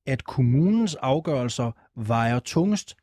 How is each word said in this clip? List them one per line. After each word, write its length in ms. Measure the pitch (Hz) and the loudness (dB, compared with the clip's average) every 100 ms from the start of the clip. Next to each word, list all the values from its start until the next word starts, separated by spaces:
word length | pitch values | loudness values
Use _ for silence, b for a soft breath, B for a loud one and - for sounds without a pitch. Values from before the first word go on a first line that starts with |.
| - | -6
at 160 | 131 | -6
kommunens 720 | - - 123 131 175 220 220 147 | -4 0 4 4 4 2 0 -2
afgørelser 760 | 131 147 160 143 123 - 123 - b - | -2 0 0 -2 -2 -2 -4 -6 b -10
vejer 440 | 110 113 117 123 | -2 0 2 0
tungest, 580 | - - 185 208 - - | -2 0 0 0 -4 -14